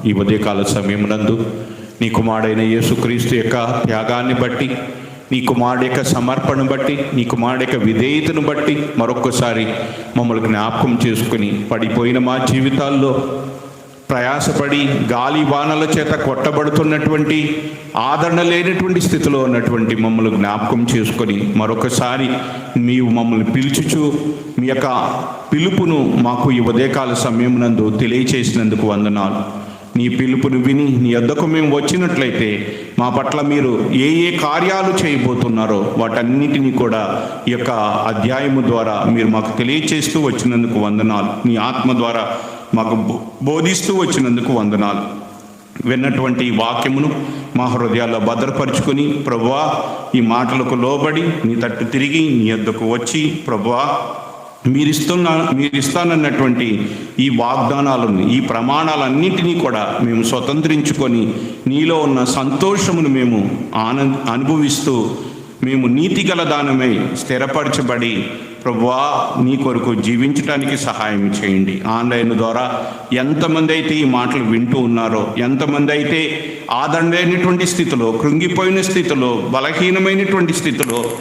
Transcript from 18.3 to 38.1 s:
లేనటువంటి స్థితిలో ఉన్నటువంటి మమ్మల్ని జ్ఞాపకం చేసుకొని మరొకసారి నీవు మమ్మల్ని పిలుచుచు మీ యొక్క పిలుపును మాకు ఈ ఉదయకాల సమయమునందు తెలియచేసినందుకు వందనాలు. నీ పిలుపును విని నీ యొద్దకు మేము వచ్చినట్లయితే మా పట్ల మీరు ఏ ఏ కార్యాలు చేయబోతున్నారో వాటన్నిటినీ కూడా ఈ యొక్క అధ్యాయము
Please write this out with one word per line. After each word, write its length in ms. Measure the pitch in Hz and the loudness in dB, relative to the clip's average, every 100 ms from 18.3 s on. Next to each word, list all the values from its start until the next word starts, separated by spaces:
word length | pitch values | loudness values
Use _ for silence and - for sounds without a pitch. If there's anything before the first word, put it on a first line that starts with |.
| 170 | 2
లేనటువంటి 600 | 170 175 180 185 185 180 | 2 2 2 0 2 2
స్థితిలో 380 | - 165 156 139 | 2 2 2 2
ఉన్నటువంటి 560 | 131 120 117 117 113 113 | 2 2 2 0 0 0
మమ్మల్ని 420 | 113 113 110 107 | 0 2 2 2
జ్ఞాపకం 500 | 101 107 107 120 117 117 | 0 -2 0 0 2 0
చేసుకొని 580 | 107 107 110 101 107 101 | 0 -2 -2 0 0 0
మరొకసారి 760 | 107 113 127 120 123 131 131 131 - - - 123 | 0 0 0 0 0 0 -2 -2 -6 -10 -4 0
నీవు 300 | 120 127 123 | 2 2 2
మమ్మల్ని 360 | 117 117 113 107 | 2 2 0 0
పిలుచుచు 880 | 120 139 139 156 160 147 139 147 147 - - | 0 0 -2 0 0 0 0 -4 -6 -6 -2
మీ 80 | 127 | 0
యొక్క 200 | 131 135 123 107 - - - - | 0 0 0 -2 -4 -6 -10 -4
పిలుపును 600 | 151 180 185 175 151 127 - | 0 2 2 2 2 2 2
మాకు 360 | 120 123 139 | 2 2 2
ఈ 80 | 123 | 2
ఉదయకాల 540 | 117 117 135 143 127 | 2 2 2 0 -2
సమయమునందు 840 | 120 131 113 123 123 120 107 107 107 | -2 0 2 2 4 2 2 2 2
తెలియచేసినందుకు 880 | 120 123 127 135 107 117 110 104 107 | 0 2 2 2 2 2 2 2 2
వందనాలు. 760 | 101 104 104 98 101 - - - - - 123 | 2 0 0 0 -2 -6 -8 -12 -16 -8 -2
నీ 120 | 120 | 0
పిలుపును 500 | 123 127 131 135 127 | 0 2 2 2 2
విని 240 | 127 143 | 2 4
నీ 260 | 143 123 123 | 4 4 4
యొద్దకు 360 | 120 120 143 160 | 4 2 2 2
మేము 300 | 160 151 143 | 2 4 2
వచ్చినట్లయితే 1040 | 143 180 180 - 131 - 110 101 104 - - - | 2 0 0 0 0 0 0 -2 -6 -10 -6 -2
మా 100 | 123 | 0
పట్ల 320 | 127 135 151 | 0 -2 -2
మీరు 480 | 143 147 131 117 - | 0 2 2 0 0
ఏ 160 | 127 139 | 2 2
ఏ 280 | 165 170 175 | 2 2 0
కార్యాలు 680 | 151 156 180 190 190 185 170 | 0 0 0 0 0 0 0
చేయబోతున్నారో 880 | 139 123 123 120 113 110 101 101 - | 0 0 0 0 0 0 0 0 0
వాటన్నిటినీ 760 | 113 113 120 135 147 143 135 | 0 0 0 2 2 2 0
కూడా 580 | 123 120 110 101 104 - - - | 0 0 0 -2 -4 -6 -6 -4
ఈ 40 | |
యొక్క 200 | 120 123 113 104 104 | -2 -2 0 0 0
అధ్యాయము 540 | 113 | -2